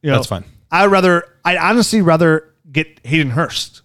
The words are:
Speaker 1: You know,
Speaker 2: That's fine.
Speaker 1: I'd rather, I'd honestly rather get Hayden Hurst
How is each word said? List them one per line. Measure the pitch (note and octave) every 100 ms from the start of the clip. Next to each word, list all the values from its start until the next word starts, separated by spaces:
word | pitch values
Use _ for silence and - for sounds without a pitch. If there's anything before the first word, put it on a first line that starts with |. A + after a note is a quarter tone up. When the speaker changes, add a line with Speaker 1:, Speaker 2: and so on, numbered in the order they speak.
Speaker 1:
You | D#3
know, | B2+
Speaker 2:
That's | -
fine. | G2 - - _
Speaker 1:
I'd | - G3+
rather, | G3 F#3 F3 E3+ _
I'd | F3 F3+
honestly | E3+ A#3 G#3+ A3
rather | E3+ D#3+ E3+ D#3 - _ D#3+
get | C#3+ D#3 _
Hayden | A#2+ D#3+ C#3+
Hurst | A#2+ D#3+ - - -